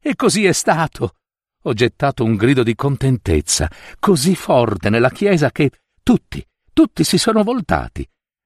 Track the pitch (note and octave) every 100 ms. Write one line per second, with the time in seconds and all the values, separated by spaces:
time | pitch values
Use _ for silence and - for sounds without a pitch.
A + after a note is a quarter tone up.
0 | D4+ - A#3 F3+ G3 D#3 - E3 D#3 -
1 | G2+ - _ _ _ _ - A2+ A#2 -
2 | C#3+ - A2+ G#2+ A#2 C#3 A#2 A2+ C#3+ C#3
3 | C3+ B2+ - D#2 - - D#2 - - -
4 | - E3+ D3+ F#3 - D3 A#2 G2 G#2 A2
5 | B2 - G3+ F3+ C#3+ - C#3 - _ _
6 | - A#3 - - - _ _ - D#4+ -
7 | D#3+ F3 - A3 G#3 B3+ F3 D#2+ A#1 -
8 | C2+ _ _ _